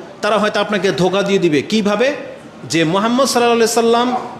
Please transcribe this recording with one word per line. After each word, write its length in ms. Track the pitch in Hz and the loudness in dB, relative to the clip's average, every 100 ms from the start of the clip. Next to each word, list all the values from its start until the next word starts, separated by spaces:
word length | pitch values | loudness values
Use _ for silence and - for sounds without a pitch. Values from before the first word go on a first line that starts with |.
| - - | -16 -6
তারা 160 | 208 208 | -2 0
হয়তো 220 | 208 208 | 0 0
আপনাকে 320 | 208 208 190 | -2 0 0
ধোকা 300 | - 175 196 | 2 0 0
দিয়ে 180 | 190 196 | 0 2
দিবে। 220 | 170 147 | 2 0
কিভাবে? 540 | 127 220 202 208 262 285 - - - - 127 | 0 0 0 0 0 -2 -10 -16 -18 -18 -4
যে 140 | 156 | 0
মোহাম্মদ 440 | 160 190 220 240 262 | 2 2 0 2 2
সাল্লাল্লাহু 420 | 247 240 233 220 | 2 2 2 2
আলাইহি 40 | |
সাল্লাম 420 | 233 233 233 247 247 - - | 2 2 2 0 -2 -6 -8